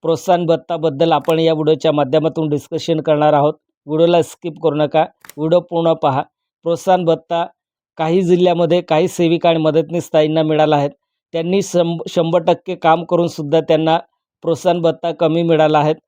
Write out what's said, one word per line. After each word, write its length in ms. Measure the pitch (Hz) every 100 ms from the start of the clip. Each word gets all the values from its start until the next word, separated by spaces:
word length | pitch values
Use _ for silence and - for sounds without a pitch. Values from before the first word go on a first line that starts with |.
प्रोत्साहन 440 | 165 160 - 175 170
भत्ताबद्दल 640 | 160 - 170 160 139 165
आपण 260 | 151 - 160
या 140 | 160
व्हिडिओच्या 400 | 156 156 156 160
माध्यमातून 560 | 147 139 156 156 156 156
डिस्कशन 520 | 147 - 160 - 156
करणार 320 | 147 151 151
आहोत. 220 | 151 147 156 _ _ -
व्हिडिओला 360 | 156 170 175
स्किप 380 | 151 - 175 156
करू 120 | 160
नका, 320 | 147 151 156 160 _ - -
व्हिडिओ 240 | 156 175
पूर्ण 320 | 170 170 165
पहा. 300 | 160 147 143 - _ _ _
प्रोत्साहन 420 | 165 165 - 185
भत्ता 420 | 165 160 _ 170 175 _ _ _ _ _
काही 260 | 160 175
जिल्ह्यामध्ये 580 | 180 175 180 170 170 175
काही 280 | 170 156 180
सेविका 400 | - 170 170 175
आणि 100 | 165
मदतनीस 520 | 156 151 165 170 -
ताईंना 300 | 160 156 160
मिळाला 340 | 156 156 156 147
आहे. 120 | 143 - _ _ _
त्यांनी 300 | 165 170 190
शंभ-, 460 | 190 175 170 165 185
शंभर 340 | - 165 175
टक्के 320 | 170 170 -
काम 300 | 175 165 165
करून 240 | 170 175 170
सुद्धा 320 | - 147 160
त्यांना 380 | 160 156 160 165 - _ _ _
प्रोत्साहन 380 | 160 160 180 175
भत्ता 320 | 165 156 170
कमी 300 | 160 165 165
मिळाला 360 | 170 160 156 156
आहे. 140 | 151 156